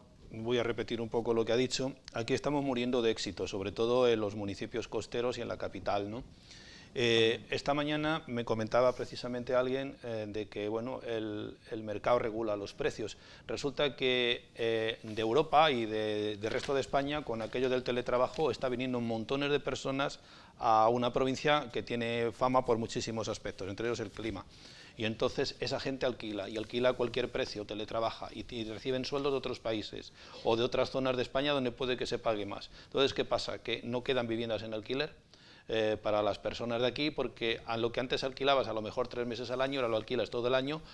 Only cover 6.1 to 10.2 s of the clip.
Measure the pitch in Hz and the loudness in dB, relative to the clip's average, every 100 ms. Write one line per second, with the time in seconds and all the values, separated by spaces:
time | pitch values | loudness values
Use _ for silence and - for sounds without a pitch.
6.1 | 104 - - - - - - - 135 120 | -6 -12 -18 -20 -20 -20 -20 -8 0 6
7.1 | 113 113 117 104 131 - 143 147 151 151 | 6 6 4 -2 -2 0 0 0 0 0
8.1 | 160 - 120 120 117 110 117 127 - 123 | -2 -2 -2 0 0 2 4 4 4 -4
9.1 | 113 123 123 123 127 127 131 135 131 120 | -8 -6 -6 0 2 2 0 -4 -8 -6
10.1 | 113 | -6